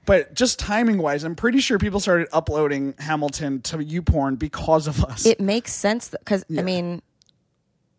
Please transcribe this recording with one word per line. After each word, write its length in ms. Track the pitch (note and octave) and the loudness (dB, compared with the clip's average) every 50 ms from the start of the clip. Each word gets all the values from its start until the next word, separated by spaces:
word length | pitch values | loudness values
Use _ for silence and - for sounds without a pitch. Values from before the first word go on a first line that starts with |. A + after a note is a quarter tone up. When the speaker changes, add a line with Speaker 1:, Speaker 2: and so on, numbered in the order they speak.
| - | 0
Speaker 1:
but 300 | G3+ G3 F3 C#3 - - | 2 4 4 2 0 -2
just 240 | - B3+ A#3+ - - | 0 2 2 0 -2
timing 400 | - G#3 G#3 A3+ A#3+ A3+ G#3 F#3 | -4 -2 0 2 2 2 2 2
wise, 260 | D#3+ C#3+ C#3+ D3 D#3 | 0 0 -2 -2 -4
I'm 100 | D#3+ E3+ | -6 -4
pretty 260 | - A3 A#3+ A#3+ C4+ | -2 0 2 2 2
sure 180 | A#3+ - A3+ F#3+ | 2 2 2 2
people 200 | G3+ G#3 F#3 G3+ | 0 0 -2 0
started 280 | - G#3 F3 E3+ E3 - | 2 2 2 2 2 0
uploading 640 | D3+ E3 D#3+ - D3 D3+ D3+ C#3+ C#3+ C#3 C#3 C#3 - - | 0 0 0 0 0 0 0 0 0 -2 -4 -4 -6 -6
Hamilton 640 | D3 D#3 D#3 D3+ D3 C#3+ C#3 - D#3 C#3 C3+ C3 | -6 -4 -2 -2 -2 -2 -4 -4 -4 -4 -4 -6
to 160 | - - E3 D#3 | -6 -6 -6 -6
YouPorn 600 | D3 D3+ D#3+ F3+ D#3+ - D#3+ D3 C3+ C3+ C3+ - | -6 -4 -6 -2 0 2 2 2 2 0 0 -2
because 480 | D#3 D3 - - - D#3+ D#3+ D#3+ D3 | -4 -6 -6 -4 2 4 4 4 2
of 160 | D3+ C3+ - - | 2 0 0 -2
us. 200 | C3 A#2+ - - | -2 0 2 4
Speaker 2:
It 140 | A3+ A3+ - | 4 4 4
makes 320 | G3 G3 G#3 A#3+ - - | 2 0 0 0 -2 -4
sense 360 | - - - G3+ A3+ A#3+ - - | -4 -2 0 0 0 -2 -4 -8
th-, 120 | - - - | -10 -8 -4
'cause, 200 | - G#3 F#3 - - | -2 -2 -2 -2 -4
Speaker 1:
Yeah. 120 | D#3+ C#3+ | -4 -2
Speaker 2:
I 40 | F3+ | -2
mean, 380 | F#3 F#3 F3 F3 F3 F3 - - _ _ _ _ _ _ _ _ _ _ _ _ _ _ _ _ _ _ | -2 -2 -2 -2 -4 -6 -8 -12 _ _ _ _ _ _ _ _ _ _ _ _ _ _ _ _ _ _